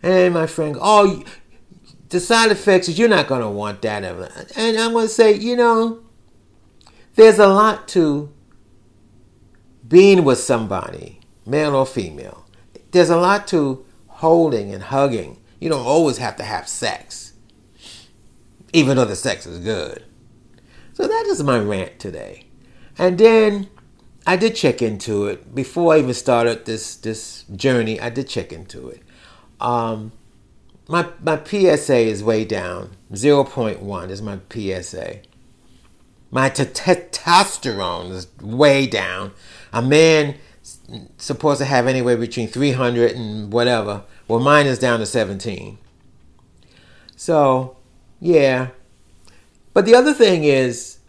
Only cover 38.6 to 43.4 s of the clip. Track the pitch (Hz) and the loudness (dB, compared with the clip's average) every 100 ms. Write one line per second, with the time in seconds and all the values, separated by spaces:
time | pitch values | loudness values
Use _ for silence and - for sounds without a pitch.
38.6 | 147 139 135 104 95 92 101 - - - | 4 4 0 -4 -6 -8 -12 -16 -20 -20
39.6 | - 117 123 147 160 156 147 139 - _ | -10 -4 2 4 4 4 0 -6 -16 _
40.6 | - - - - - _ - 131 156 143 | -20 -20 -20 -20 -20 _ -10 -4 -2 -2
41.6 | 135 135 123 131 123 120 113 120 110 123 | 0 2 2 0 0 0 -2 -6 -8 -2
42.6 | 143 123 123 120 117 113 110 107 | -2 0 -2 2 0 0 -10 -10